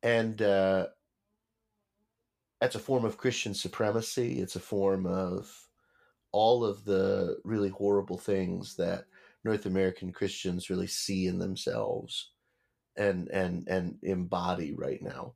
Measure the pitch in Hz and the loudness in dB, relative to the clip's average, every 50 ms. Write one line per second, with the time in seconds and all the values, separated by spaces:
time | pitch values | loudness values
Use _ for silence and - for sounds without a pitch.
0 | - 117 117 117 113 113 110 107 110 104 98 98 95 95 95 95 90 - - _ | 4 4 4 4 4 2 0 2 4 4 6 6 6 6 4 4 2 0 -4 _
1 | _ _ _ _ _ _ _ _ _ _ _ _ _ _ _ _ _ _ _ _ | _ _ _ _ _ _ _ _ _ _ _ _ _ _ _ _ _ _ _ _
2 | _ _ _ _ _ _ _ _ _ _ _ _ 120 127 - 107 - - 135 127 | _ _ _ _ _ _ _ _ _ _ _ _ -2 0 0 -2 -2 0 0 2
3 | 113 110 107 - - 127 120 - - 110 101 - - 95 - - 113 107 104 117 | 2 0 -2 0 -2 0 0 0 -4 -4 -4 -4 -6 -8 -4 -2 0 0 2 0
4 | 113 - - - 123 120 131 131 92 95 - 90 - - - 101 98 98 95 95 | -2 -2 -2 -2 -2 -2 0 -2 -4 -4 -6 -8 -8 -4 -2 0 2 2 2 2
5 | 92 90 90 92 95 92 90 95 - - - - - _ _ _ _ _ _ _ | 0 0 0 0 -2 -2 -2 -6 -6 -10 -16 -20 -20 _ _ _ _ _ _ _
6 | _ _ _ _ _ _ - 104 107 110 120 123 117 107 101 104 104 104 101 95 | _ _ _ _ _ _ 2 4 6 6 6 6 4 0 -2 -2 -2 0 2 4
7 | 95 98 98 98 95 85 - - - - 110 107 101 98 95 - 101 101 101 101 | 4 4 2 2 0 0 -2 -4 -4 -4 0 0 0 0 0 0 2 4 4 4
8 | 95 - 92 90 - - 101 95 92 90 90 90 92 - - - 90 85 90 90 | 2 0 -6 -6 -2 0 0 0 0 0 -2 -4 -6 -10 -4 -2 -2 -2 0 -4
9 | - _ _ - - - _ _ _ 110 110 104 104 101 92 95 95 92 92 - | -6 _ _ -20 -20 -20 _ _ _ -2 -2 0 0 0 0 2 2 2 0 -2
10 | - 90 90 - - 95 - - - 92 90 90 92 - 95 92 92 90 - - | -8 -10 -6 -4 -4 -4 -4 -4 -4 -4 -4 -4 -4 -4 -2 -2 -2 -2 -4 -6
11 | - - 98 95 92 92 90 92 90 95 95 - - - - 113 110 - - - | -4 -2 0 0 0 0 0 -2 -2 -4 -4 -4 -4 -4 -2 -2 -2 -2 -4 -4
12 | - 110 - - - - _ _ _ _ _ _ _ _ _ _ _ _ _ - | -6 -8 -10 -10 -10 -12 _ _ _ _ _ _ _ _ _ _ _ _ _ 0
13 | 104 101 98 90 87 - - 95 95 90 87 87 - - 92 95 87 87 - - | 2 2 2 2 -2 -2 -2 0 0 0 0 -4 -2 0 0 0 0 -2 -6 -6
14 | - 87 95 90 90 87 92 90 87 90 92 90 82 73 76 - - 69 67 - | -2 -2 -2 0 0 -2 -2 -2 0 0 -2 -2 -2 -6 -6 -4 -4 -4 -4 -4
15 | - 95 - 131 127 123 - | -6 -10 -10 -10 -12 -12 -14